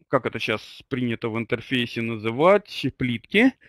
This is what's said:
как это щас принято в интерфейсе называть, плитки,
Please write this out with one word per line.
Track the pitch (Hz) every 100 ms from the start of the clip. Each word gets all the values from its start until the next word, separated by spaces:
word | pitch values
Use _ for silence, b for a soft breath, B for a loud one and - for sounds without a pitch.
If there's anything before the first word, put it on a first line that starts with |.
| _
как | 131 120
это | 113
щас | - 107 - - -
принято | 123 120 113 117
в | 110
интерфейсе | 110 117 - 127 117 117
называть, | 113 113 110 120 175 202 - - 135 -
плитки, | 123 117 - 196 262 -